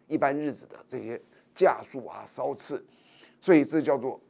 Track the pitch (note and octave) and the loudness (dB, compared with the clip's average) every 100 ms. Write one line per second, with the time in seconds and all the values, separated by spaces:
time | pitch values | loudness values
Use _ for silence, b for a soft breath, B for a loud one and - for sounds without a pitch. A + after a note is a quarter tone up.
0 | b D3+ D3 C#3+ D3+ A#2 - - - B2+ | b 0 0 0 -4 -8 -14 -20 -12 -12
1 | A2 A#2 b b b - - A2 - C3+ | -10 -12 b b b 2 2 2 -6 -12
2 | F#2 G#2+ G#2+ - C3 C3+ - C#3+ - b | -12 -14 -14 -8 -6 -6 -8 -8 -10 b
3 | b b b b - E3 C#3 D#3 D3 C#3 | b b b b 6 6 6 0 0 0
4 | B2+ - | -2 -8